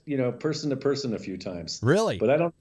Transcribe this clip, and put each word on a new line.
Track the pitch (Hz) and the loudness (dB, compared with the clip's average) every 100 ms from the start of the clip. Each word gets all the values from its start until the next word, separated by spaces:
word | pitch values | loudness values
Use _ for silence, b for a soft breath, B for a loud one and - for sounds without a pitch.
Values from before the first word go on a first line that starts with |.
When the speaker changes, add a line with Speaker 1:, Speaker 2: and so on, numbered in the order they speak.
Speaker 1:
you | - 139 | -4 0
know, | 123 | 0
person | 120 156 131 151 | 0 -2 -2 -2
to | 135 | 0
person | 139 135 127 | 0 0 -2
a | 101 | -4
few | - 95 | -6 -8
times. | 98 87 82 - | -8 -8 -8 -2
Speaker 2:
Really? | 110 185 220 101 | 4 4 2 2
Speaker 1:
But | 107 | 2
I | 151 | 4
don't | 170 - | 2 -4